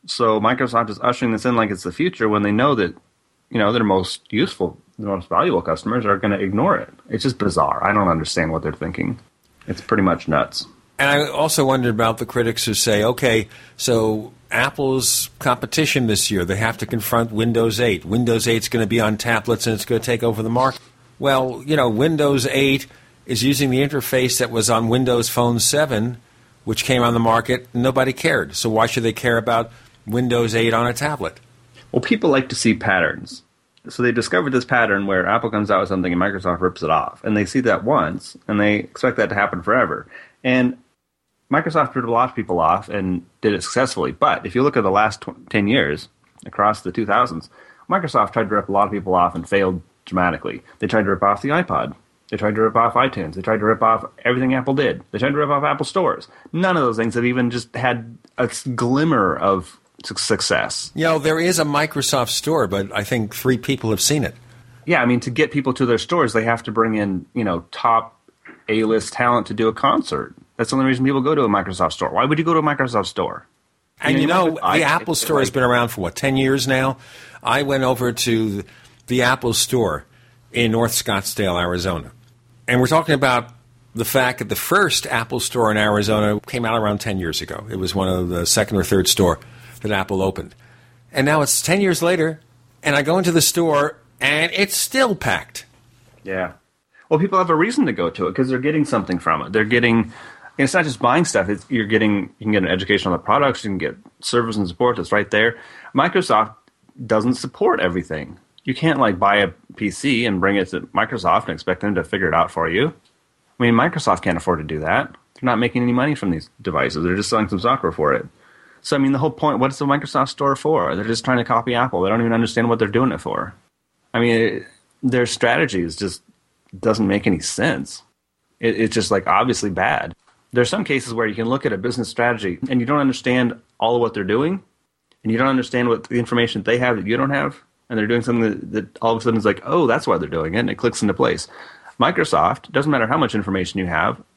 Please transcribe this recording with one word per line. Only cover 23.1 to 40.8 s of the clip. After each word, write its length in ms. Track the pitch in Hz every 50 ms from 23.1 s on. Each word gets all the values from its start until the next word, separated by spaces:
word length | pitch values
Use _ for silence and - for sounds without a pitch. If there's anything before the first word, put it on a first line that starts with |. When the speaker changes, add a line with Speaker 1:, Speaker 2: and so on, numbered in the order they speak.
| _ _ _
Speaker 2:
is 160 | - 120 107
using 280 | 117 135 143 123 143 131
the 80 | 127 131
interface 600 | 143 139 147 135 120 - - 127 127 123 - -
that 120 | 123 113
was 180 | 117 113 107 113
on 180 | 117 113 117 113
Windows 400 | 117 127 131 127 123 120 117 -
Phone 300 | - 123 120 120 120 113
seven, 560 | - - - 147 156 143 123 104 110 123 120 - _ _ _ _ _ _ _ _ _
which 200 | 110 110 - -
came 180 | - 127 123
on 100 | 120 120
the 80 | 117 117
market, 460 | 117 113 113 117 117 - 127 123 - - -
and 80 | 120
nobody 300 | 123 131 127 135 131 135 131
cared. 420 | - - 160 156 113 82 69 -
So 140 | - - 117
why 160 | 110 110 113
should 160 | 110 - 127
they 100 | 113 113
care 240 | 110 - - 123 117
about 340 | 117 107 120 117 113 113 117 - - - - _ _ _
Windows 480 | 104 110 123 127 120 120 120 117 110 110
eight 180 | 113 113 117
on 140 | 113 113 120
a 60 | 120 120
tablet? 440 | 120 143 151 151 - 95 80 - - - _ _ _ _ _ _ - - -
Speaker 1:
Well, 80 | - 127
people 300 | - - 117 107 - 160
like 180 | 139 135 131 -
to 60 | 123
see 180 | - - 113 107
patterns. 680 | 110 - 110 95 90 85 76 - - - - - - _ _ _ _ _ _ _ _ _ -
So 140 | - -
they 100 | 123 120
discovered 400 | 113 117 113 - - 185 165 143
this 120 | 131 123 120
pattern 420 | - 135 120 117 104 98 98 98
where 200 | 98 98 92 90
Apple 240 | 95 107 120 117 110
comes 200 | 110 107 104 101
out 100 | 101 92
with 80 | 95 95
something 240 | 98 92 90 90
and 80 | 87 90
Microsoft 400 | 92 101 98 92 92 90 87 87
rips 220 | 92 90 90 -
it 80 | 82 78
off. 320 | 80 76 60 - - -
And 140 | - 110 104
they 80 | 104 101
see 160 | - - 135
that 240 | 127 117 95 85 95
once, 520 | 123 151 127 80 76 90 - - - - - _ -
and 100 | 107 104
they 160 | 104 104 104
expect 400 | 107 - - _ - - 127 117 -
that 100 | 107 85
to 60 | 101
happen 260 | 101 101 - - 90
forever. 440 | 82 101 110 131 113 80 73 52 - - - - - - _ _
And 340 | - 127 127 127 123 123 127 -